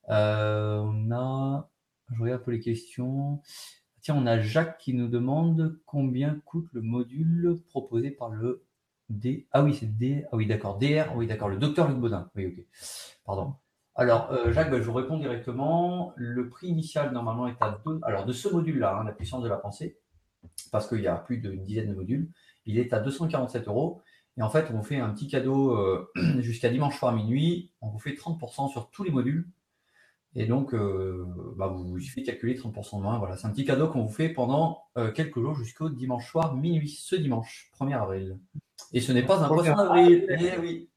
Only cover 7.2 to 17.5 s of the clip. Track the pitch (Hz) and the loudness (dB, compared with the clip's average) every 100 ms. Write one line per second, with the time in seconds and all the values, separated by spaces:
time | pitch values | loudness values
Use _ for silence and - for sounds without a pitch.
7.2 | 165 170 175 170 - - 196 117 135 139 | 2 4 2 0 -4 -10 -2 -2 -2 -4
8.2 | 120 110 117 127 _ _ _ _ _ 104 | -8 -2 -2 -4 _ _ _ _ _ -4
9.2 | 123 139 - 135 147 - 113 107 123 143 | -2 -4 0 4 4 2 -2 -2 0 0
10.2 | - 113 104 107 101 101 139 151 156 120 | -2 -2 2 0 -2 0 2 2 2 -2
11.2 | 113 110 104 98 139 - 151 127 120 98 | -4 -2 -2 0 0 4 2 2 0 -2
12.2 | - - 92 85 - - - - - - | -6 -8 -8 -8 -18 -18 -16 -16 -16 -18
13.2 | - 98 92 135 _ _ _ - 123 113 | -8 -4 -4 -8 _ _ _ 0 4 4
14.2 | - 131 117 117 151 127 110 117 131 156 | 4 0 2 2 2 2 0 -2 -2 -4
15.2 | 135 117 127 120 143 170 175 180 - - | -4 -6 -6 -4 0 2 0 -2 -6 -8
16.2 | 120 123 123 - 180 160 151 151 135 123 | -6 -4 -6 -8 -4 -2 -2 -2 -2 -2
17.2 | 113 117 123 | -4 -2 -4